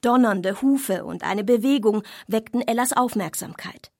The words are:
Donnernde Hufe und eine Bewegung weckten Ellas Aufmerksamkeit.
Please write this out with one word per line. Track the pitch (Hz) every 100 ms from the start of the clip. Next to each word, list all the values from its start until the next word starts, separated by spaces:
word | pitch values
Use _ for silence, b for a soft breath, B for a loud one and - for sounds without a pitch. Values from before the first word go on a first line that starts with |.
Donnernde | 233 247 233 196 185 190
Hufe | 269 277 - 185
und | - -
eine | - 196
Bewegung | 208 240 240 285 214 214 208 B B
weckten | 220 226 240
Ellas | - 226 233
Aufmerksamkeit. | 262 247 220 170 - - 165 - - - _